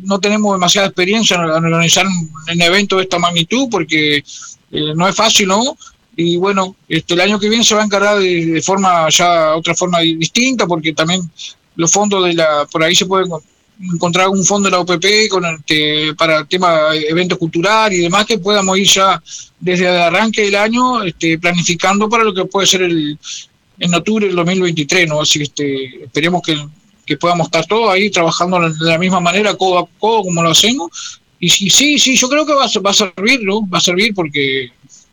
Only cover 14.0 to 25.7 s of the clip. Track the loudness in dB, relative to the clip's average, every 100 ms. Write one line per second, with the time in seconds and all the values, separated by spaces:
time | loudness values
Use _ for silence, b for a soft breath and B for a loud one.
14 | 0 0 0 0 0 0 2 0 0 0
15 | 2 2 2 0 -2 -6 -2 0 0 0
16 | -2 0 0 0 0 0 2 2 2 0
17 | 0 0 0 -2 -2 0 2 2 2 0
18 | 0 0 0 -2 0 0 2 2 2 4
19 | 2 0 B B B _ -2 0 2 2
20 | 2 2 0 0 0 2 0 2 0 0
21 | -4 -4 -2 0 0 0 -2 0 0 2
22 | 2 2 0 0 -2 0 2 2 0 0
23 | -2 -6 B B B _ _ -6 -2 0
24 | 0 0 0 0 0 0 0 -2 -2 0
25 | 0 0 0 -2 -4 -6 -4